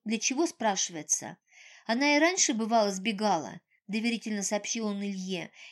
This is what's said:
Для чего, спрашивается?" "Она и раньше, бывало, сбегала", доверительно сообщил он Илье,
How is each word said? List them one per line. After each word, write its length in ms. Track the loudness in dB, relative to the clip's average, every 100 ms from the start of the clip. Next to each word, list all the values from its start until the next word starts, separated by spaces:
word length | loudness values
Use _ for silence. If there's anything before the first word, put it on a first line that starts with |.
Для 140 | -4 -2
чего, 280 | 0 0 -2
спрашивается?" 880 | 0 0 0 -2 -6 -4 -4 -4 -14 _ -20 -20 -18 -4
"Она 300 | 0 4 6
и 20 |
раньше, 340 | 6 4 2
бывало, 360 | 2 2 4 4
сбегала", 680 | 0 -2 0 2 2 -2 -12 _ _ -6
доверительно 540 | -2 0 -2 -4 -4
сообщил 440 | -2 -2 -2 -4 -2
он 160 | -4
Илье, 480 | -4 -6 -4 -6 -6 -16 -20